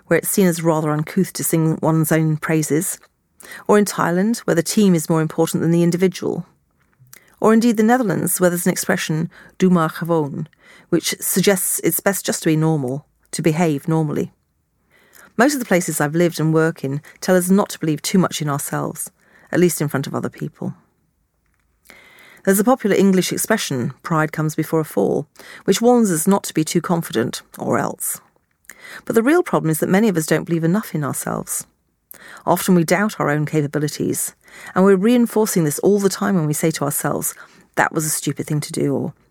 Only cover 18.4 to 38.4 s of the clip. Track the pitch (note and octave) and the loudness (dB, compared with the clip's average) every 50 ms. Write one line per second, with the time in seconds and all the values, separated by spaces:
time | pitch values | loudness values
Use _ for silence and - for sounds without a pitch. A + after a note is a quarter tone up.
18.4 | D#3 D3 C#3 D3 - - - D3 C#3+ - - - - - _ _ _ _ _ _ | -4 -4 -4 -4 -6 -6 -6 -6 -6 -6 -8 -10 -12 -14 _ _ _ _ _ _
19.4 | _ _ - D3+ F3+ F3+ - - D#3 C#3+ - C3+ C#3+ F3+ - B2 - - - - | _ _ 0 2 2 2 2 0 -4 -2 -2 -4 -4 -4 -6 -6 -6 -6 -8 -8
20.4 | D3+ D3+ - _ - - - - _ _ _ _ _ _ _ _ _ _ _ _ | -10 -10 -10 _ -10 -10 -10 -12 _ _ _ _ _ _ _ _ _ _ _ _
21.4 | _ _ _ _ _ _ _ _ _ _ - - - - _ - - - - - | _ _ _ _ _ _ _ _ _ _ -20 -20 -20 -20 _ -20 -20 -20 -20 -4
22.4 | _ F#3+ G3 G3 G3+ A#3 C4+ C4 - G#3 F#3 - G3 G3 F#3+ F3+ F3 - - - | _ 0 2 2 4 2 2 2 2 0 2 4 4 4 4 2 2 0 -2 -4
23.4 | - - A3 G#3+ - - C#3+ B2+ A#2 D3 - _ - - E3+ D#3 D#3 D#3 - D#3+ | -2 -2 -2 -2 -2 -4 -4 -4 -4 -6 -8 _ -6 -2 0 0 0 0 -2 -2
24.4 | D#3 D#3 - - D#3 - - D#3+ D#3 - - - - - - - D3 - _ - | -4 -2 -2 -4 -4 -2 -2 -2 -2 -2 -2 -2 0 0 0 -2 -4 -8 _ -20
25.4 | - - - - - - G3 - A3+ A#3+ B3 A#3+ A3+ G3+ F3 D#3 - F#3+ G3 - | -20 -20 -20 -8 0 0 0 2 4 4 4 4 4 2 0 0 2 2 0 0
26.4 | - - - D#3 D#3 - - F3+ D#3+ - F3+ E3+ D#3+ - D#3+ A2 A#2+ - - - | 0 -2 -2 -2 -2 0 -2 -2 0 0 -2 -2 -2 -4 -4 -4 -4 -4 -6 -10
27.4 | - _ - - - - B2 C3+ C3+ - - - - - - - _ _ _ _ | -14 _ -14 -10 -4 -2 -2 0 -2 -4 -6 -8 -8 -10 -10 -10 _ _ _ _
28.4 | _ _ _ _ _ - - _ - - - - _ - G#3+ A3+ A3 C4 D#4+ F4+ | _ _ _ _ _ -20 -20 _ -20 -20 -20 -20 _ 0 0 2 2 4 2 2
29.4 | F4 - - D#3 D3+ D#3+ D#3+ D#3 - - F3+ G3 A3+ A3+ F3+ E3 D#3 - E3+ D3+ | 0 0 -2 -2 0 0 -2 0 0 2 2 4 4 2 2 0 0 0 -2 -2
30.4 | D#3 - E3+ E3 D#3+ E3 F3+ G#3+ - - - D#3 D3 B2+ - - - - A1+ A1 | 0 -2 -4 -2 0 0 0 0 -2 -4 -6 -6 -4 -4 -6 -6 -6 -6 -6 -6
31.4 | - - - - - _ _ _ _ _ _ _ _ _ - - - - - - | -6 -8 -10 -10 -10 _ _ _ _ _ _ _ _ _ -20 -20 -20 -20 -20 -8
32.4 | - - E3 F3+ - - F#3 F3 E3 D#3 F3+ E3+ G#3 G#3+ - - D3+ D3 D3 D3+ | -2 0 0 0 2 2 4 4 4 2 2 0 0 -2 -2 -2 -2 0 0 0
33.4 | D3+ C#3+ - D#3 D3 C#3+ - D3+ D3+ D3 - - - - - - - - - _ | -2 -2 -2 -2 -2 -2 -2 -4 -4 -4 -4 -4 -4 -4 -2 -4 -6 -8 -10 _
34.4 | _ _ - - - - - F#3 F#3 G3+ G3 F#3 F#3+ A3+ B3 B3 A#3+ A3 - G#3+ | _ _ -20 -20 -20 -6 0 4 6 6 6 4 4 4 4 4 2 2 2 0
35.4 | G#3+ G#3 - F#3 D#3+ D3 C#3+ - - F3 G3+ G#3 G3+ F#3+ - - G3 G3+ G3+ F3+ | 0 2 2 0 0 0 -2 0 2 2 2 4 2 0 0 0 -2 0 0 0
36.4 | D3+ D3+ D3+ - - E3 D#3+ - C#3+ C#3+ D3+ - - D3 D3+ - D#3+ - - - | 0 0 -2 0 -2 -2 -2 -2 -4 -4 -4 -4 -4 -4 -4 -4 -6 -8 -10 -12
37.4 | - _ _ _ _ _ _ - - - - D#3+ D#3 D3+ - - - D3+ C#3 - | -20 _ _ _ _ _ _ 0 0 0 0 -4 -4 -4 -6 -4 -4 -6 -6 -6